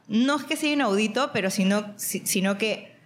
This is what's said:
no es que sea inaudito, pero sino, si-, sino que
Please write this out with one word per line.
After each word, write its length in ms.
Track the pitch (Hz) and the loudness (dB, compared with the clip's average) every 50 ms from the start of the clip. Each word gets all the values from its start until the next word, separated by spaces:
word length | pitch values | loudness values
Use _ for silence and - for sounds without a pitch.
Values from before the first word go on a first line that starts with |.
| _ | _
no 300 | - 202 226 254 277 294 | -2 2 2 4 4 2
es 60 | 294 254 | 0 -2
que 120 | - 320 | -4 -4
sea 160 | 311 311 294 | -2 0 0
inaudito, 600 | 302 285 262 208 190 208 214 214 214 240 285 - - | 2 2 2 2 2 2 2 0 0 0 -2 0 0
pero 160 | 214 185 190 | -2 -2 0
sino, 440 | 185 202 185 190 202 208 208 202 - | 0 2 2 4 2 2 0 -4 -8
si-, 280 | - - - - - - | -8 -6 -6 -6 -4 -4
sino 320 | - - 190 185 196 196 | -2 0 0 0 0 0
que 380 | 196 220 214 185 - - - - - _ | 0 -2 -2 -2 -4 -8 -16 -20 -20 _